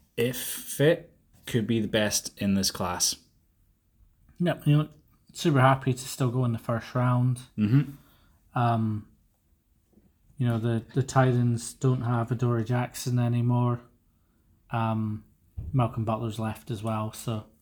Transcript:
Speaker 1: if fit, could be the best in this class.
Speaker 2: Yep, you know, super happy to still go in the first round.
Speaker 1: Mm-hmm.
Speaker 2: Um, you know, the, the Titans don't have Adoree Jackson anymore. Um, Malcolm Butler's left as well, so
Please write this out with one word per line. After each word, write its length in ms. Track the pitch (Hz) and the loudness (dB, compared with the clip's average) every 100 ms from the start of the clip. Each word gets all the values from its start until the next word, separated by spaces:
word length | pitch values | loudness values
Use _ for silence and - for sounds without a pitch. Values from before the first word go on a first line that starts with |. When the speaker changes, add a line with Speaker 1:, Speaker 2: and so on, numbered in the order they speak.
| _ - | _ -4
Speaker 1:
if 200 | 120 131 | -2 -2
fit, 760 | - - - - 143 170 - _ _ _ - | -8 -10 -8 2 2 2 -4 _ _ _ -4
could 200 | 123 104 | -2 0
be 140 | 113 | 0
the 80 | 104 | 0
best 440 | 110 104 - - - | 0 0 -2 -6 -4
in 140 | 101 | 0
this 180 | 98 95 | 2 0
class. 440 | - 90 87 - - _ _ _ _ _ _ _ _ _ _ _ - | -2 -4 -2 -2 -4 _ _ _ _ _ _ _ _ _ _ _ -4
Speaker 2:
Yep, 220 | 175 - 151 | -2 0 2
you 100 | 147 | 2
know, 120 | 151 - _ _ _ | 2 -8 _ _ _
super 260 | - 170 139 | -4 2 6
happy 320 | 131 135 135 | 6 4 0
to 60 | 123 - | -4 -6
still 220 | - 131 | -2 -2
go 160 | 127 123 | 0 -2
in 60 | |
the 80 | 113 | -2
first 340 | - 117 - | -4 -6 -4
round. 460 | 127 123 123 127 123 - - | 0 2 4 2 0 -6 -2
Speaker 1:
Mm-hmm. 340 | 104 135 147 - _ _ _ _ _ 131 | 4 4 2 -8 _ _ _ _ _ 0
Speaker 2:
Um, 480 | 120 113 110 107 - _ _ _ _ _ _ _ _ _ _ _ _ - | 2 2 0 -4 -8 _ _ _ _ _ _ _ _ _ _ _ _ -2
you 100 | 123 | 0
know, 100 | 113 | 0
the, 240 | 117 117 113 | 0 -2 -2
the 100 | 139 | -4
Titans 680 | 127 135 127 123 120 117 - | 0 4 4 4 2 0 -6
don't 280 | - 131 127 | -2 0 0
have 300 | 113 120 113 | 0 -2 -2
Adoree 320 | 117 120 117 | 0 0 0
Jackson 560 | 110 123 123 - 127 123 | 0 -2 -2 -6 -2 0
anymore. 640 | 120 120 120 123 123 120 - _ _ _ _ _ _ _ - | 2 2 2 2 2 -2 -8 _ _ _ _ _ _ _ -6
Um, 520 | 117 113 110 107 107 - _ _ - - | -2 0 -2 -4 -6 -12 _ _ -12 -4
Malcolm 320 | 131 117 - 107 | 0 0 0 -4
Butler's 340 | 110 117 107 | -2 -4 -6
left 320 | 110 104 - | -6 -8 -10
as 100 | 107 | -8
well, 320 | 110 110 110 | -4 -4 -4
so 300 | - - 107 - _ | -8 -8 -8 -8 _